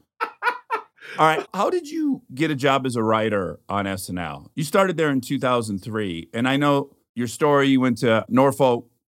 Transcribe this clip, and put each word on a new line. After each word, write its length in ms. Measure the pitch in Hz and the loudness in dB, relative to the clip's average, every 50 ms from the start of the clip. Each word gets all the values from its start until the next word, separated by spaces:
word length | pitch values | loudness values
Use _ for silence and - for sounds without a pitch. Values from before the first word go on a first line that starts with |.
| _ | _
<laughs> 140 | _ _ - - - - - - 480 494 - - - 466 427 - _ _ _ - - - | _ _ -8 -8 -8 -8 -6 -6 -6 -6 -6 -8 -8 -8 -8 -8 _ _ _ -20 -8 0
All 80 | - 156 | 2 4
right. 200 | 156 156 - - - - | 4 4 2 -4 -6 -4
How 160 | 185 208 - | -2 -2 -2
did 180 | 370 349 302 285 | -2 -4 -6 -6
you 320 | 320 320 311 285 262 - _ - 127 | -6 -4 -2 -2 -2 -4 _ -10 -4
get 180 | 123 160 156 | -2 -2 -2
a 40 | 151 | -2
job 300 | 120 139 139 135 139 131 | 0 2 2 2 2 0
as 100 | 127 117 | -2 -2
a 80 | 117 110 | -2 0
writer 560 | 110 110 110 110 110 104 101 90 82 - - _ - | 2 2 2 2 0 0 -2 -2 -4 -8 -10 _ -4
on 180 | 98 101 98 | -4 -2 -2
S 220 | 98 95 92 - - | -2 -4 -6 -8 -8
N 80 | 90 | -8
L? 340 | 90 82 78 71 - - - - | -8 -8 -8 -10 -12 -16 -12 -8
You 80 | - 156 | -8 -6
started 340 | - - 196 190 185 170 | 0 2 2 2 2 2
there 120 | 160 156 147 | 0 0 0
in 120 | 139 131 | 0 -2
two 180 | - - 143 127 | -2 -4 -4 -2
thousand 400 | 135 127 123 120 110 110 98 90 | 0 0 0 0 0 -2 -6 -8
three, 500 | - 113 107 110 104 92 82 82 82 - - | -8 -6 -6 -4 -4 -4 -6 -8 -10 -8 -6
and 140 | 117 127 | -2 0
I 100 | 131 135 | 0 0
know 340 | 143 147 147 143 139 139 - _ _ _ _ - | 2 2 2 2 2 0 -4 _ _ _ _ -8
your 120 | 113 120 | -6 -6
story. 420 | 110 - - 156 147 143 139 139 135 | -6 -2 0 2 4 4 4 4 4
You 100 | 135 127 | 4 4
went 200 | 127 127 117 - | 2 2 0 0
to 260 | 135 117 113 107 - | 2 2 2 2 0
Norfolk 580 | - 113 127 139 139 - - 139 127 120 123 - _ _ _ _ | 2 2 4 4 4 4 4 2 2 2 0 -4 _ _ _ _